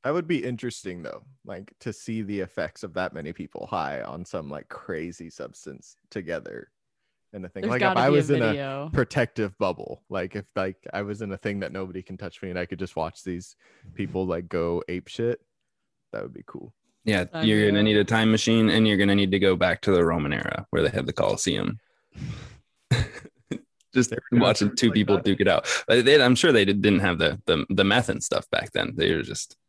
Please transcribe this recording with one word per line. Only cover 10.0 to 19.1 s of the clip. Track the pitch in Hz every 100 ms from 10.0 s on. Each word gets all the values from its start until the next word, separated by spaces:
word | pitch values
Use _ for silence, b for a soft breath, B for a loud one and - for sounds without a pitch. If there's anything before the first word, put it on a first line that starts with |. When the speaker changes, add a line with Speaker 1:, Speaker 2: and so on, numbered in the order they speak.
| _
Speaker 1:
like, | 95 92 104
if, | 95
like, | - 95 95 -
I | 98
was | 101 104
in | 104
a | 95
thing | 107 101
that | 85
nobody | 87 92 92
can | - 95
touch | 98 -
me | 95
and | 90
I | 87
could | 90
just | 92 -
watch | 80 -
these | 92 87 90 _ b b b
people, | 82 92 92 92
like, | 85 87
go | 87 85 85 -
ape | 90 -
shit, | - 117 120 _ _ _ _ _ _ _
that | 55
would | 50
be | - -
cool. | - - _ _ _
Speaker 3:
Yeah, | 107 101
Speaker 2:
That'd | 90 160 110
Speaker 3:
you're | 107
Speaker 2:
be | 107
Speaker 3:
gonna | 101
Speaker 2:
a |
Speaker 3:
need | 107 104
a |
time | 101 113 110
machine | 110 - 113 110
and | 98 110
you're | 101
gonna | 101